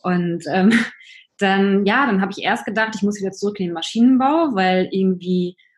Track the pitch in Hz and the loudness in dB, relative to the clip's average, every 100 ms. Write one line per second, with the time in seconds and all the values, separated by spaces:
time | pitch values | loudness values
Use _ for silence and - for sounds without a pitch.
0 | 180 180 175 170 151 180 190 226 220 - | -4 -2 -2 -4 -2 2 4 4 0 -8
1 | - - _ - 196 196 196 196 196 240 | -20 -20 _ -4 0 2 2 2 2 2
2 | 277 190 190 190 180 233 - 214 220 220 | 2 0 -2 -4 -4 -4 -4 -4 -4 -2
3 | 202 202 190 190 208 208 175 170 - 226 | -4 -2 -6 -6 -6 -4 -6 -6 -6 2
4 | 240 254 262 320 320 202 185 185 185 190 | 4 4 2 2 0 0 2 2 0 0
5 | 190 180 175 180 180 180 _ | 0 0 -2 -2 -2 -6 _